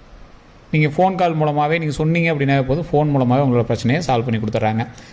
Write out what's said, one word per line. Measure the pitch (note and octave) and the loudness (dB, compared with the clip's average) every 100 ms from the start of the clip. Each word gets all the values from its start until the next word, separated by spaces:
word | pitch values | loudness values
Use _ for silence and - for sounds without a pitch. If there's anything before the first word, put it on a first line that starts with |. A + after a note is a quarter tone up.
| - - - - - - - | -20 -20 -20 -20 -20 -20 -4
நீங்க | D#3 D3+ | 0 0
ஃபோன் | D3+ F#3+ | 2 0
கால் | F#3 F3 D#3 | 2 0 0
மூலமாவே | D3+ D3 D3+ E3+ | 0 0 0 0
நீங்க | D3+ | -2
சொன்னீங்க | C#3 D#3 E3+ E3 | -2 0 0 0
அப்படின்னா | D3 C#3 C#3 | 0 2 0
போதும், | B2+ D3 - | 0 -2 0
ஃபோன் | D3 D3+ C#3 | 0 2 2
மூலமாவே | B2 B2+ | 2 2
உங்களோட | C#3 A#2+ | 2 2
பிரச்சனையை | A2 A2+ A#2 C3 B2+ | 0 -2 0 -2 0
சால்வ் | A#2+ | -2
பண்ணி | B2+ A2 | -2 -4
கொடுத்துட்றாங்க. | G#2+ A2 A2 A2 A#2+ - - | -2 -2 0 -2 -6 -10 -20